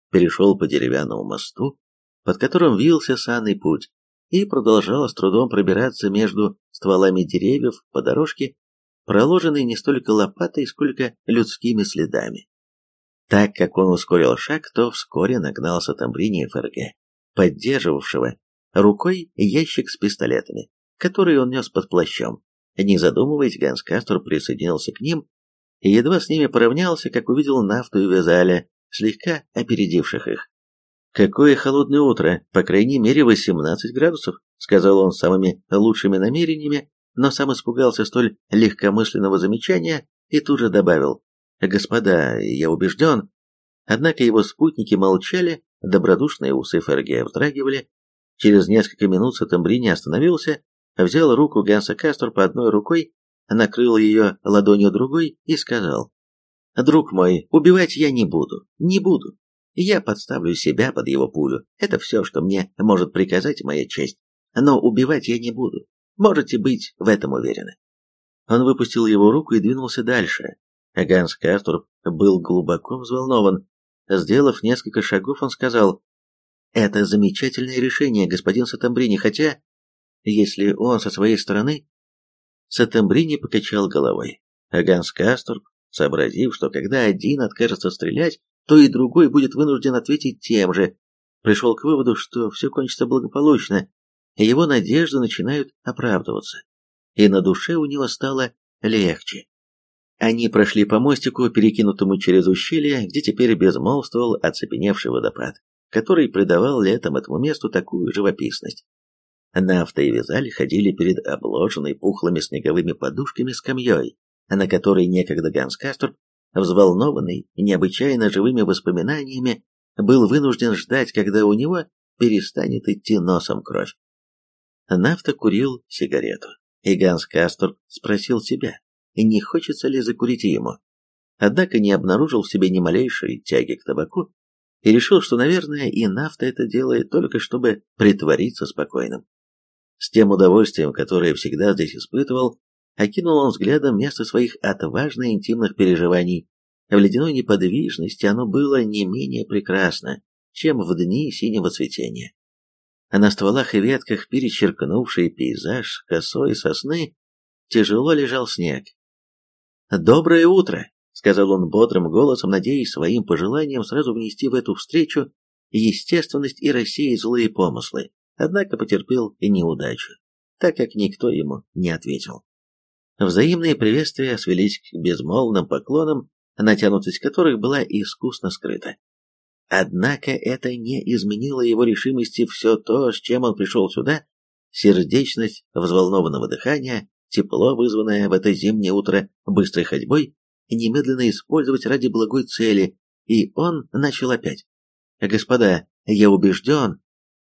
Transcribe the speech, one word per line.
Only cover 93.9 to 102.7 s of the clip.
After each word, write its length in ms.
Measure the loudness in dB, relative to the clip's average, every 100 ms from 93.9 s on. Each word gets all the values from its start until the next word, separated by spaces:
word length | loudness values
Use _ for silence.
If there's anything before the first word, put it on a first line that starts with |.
| _ _ _ _ 0
и 80 |
его 220 | 2 4 2
надежды 520 | 0 2 0 0 -2
начинают 520 | -2 -4 -4 -4 -6 _
оправдываться. 760 | -12 -4 -2 -2 -2 -8 -8 -16 _ _ _ _ _
И 140 | 4 4
на 120 | 6
душе 360 | 2 -2 -2 -4
у 100 | -4
него 200 | -4 -6
стало 460 | -6 -6 -4 -6 _ _ _
легче. 640 | -2 2 0 -2 -8 -12 -16 _ _ _ _ _ _ _
Они 300 | -2 0 2
прошли 360 | 2 2 2
по 140 | 2 2
мостику, 500 | 2 0 -2 -2 0
перекинутому 680 | 4 2 4 0 2 0 0
через 300 | 4 4 4
ущелье, 580 | 0 -2